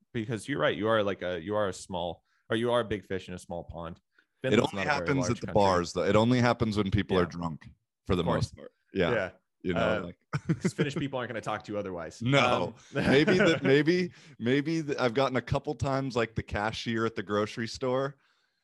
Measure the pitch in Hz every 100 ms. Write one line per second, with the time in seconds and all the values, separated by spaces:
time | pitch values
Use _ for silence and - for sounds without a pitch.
0 | _ 120 110 110 - 156 151 82 107 110
1 | 101 92 90 90 87 104 101 90 - 90
2 | 87 80 _ _ - 113 120 120 104 104
3 | - 92 - 90 - 85 - 80 82 87
4 | _ _ _ - 131 107 - 101 95 -
5 | 85 139 90 117 92 101 98 90 85 90
6 | 85 104 117 127 120 117 110 104 95 101
7 | 90 92 87 85 85 73 - - _ _
8 | - 90 85 107 - - - _ _ 98
9 | - 110 92 - _ _ 90 92 110 107
10 | 87 - - - - 151 190 - 147 156
11 | 139 131 117 110 110 104 - 104 95 87
12 | 80 - 117 139 123 101 87 - - 139
13 | 104 135 156 185 180 165 143 139 151 180
14 | 175 - - 139 113 139 147 165 143 127
15 | 127 113 131 127 - 139 151 151 139 135
16 | 135 120 113 - - 107 107 - - 113
17 | 113 113 95 104 104 - 110 - 127 131
18 | 139 - _ _ _ _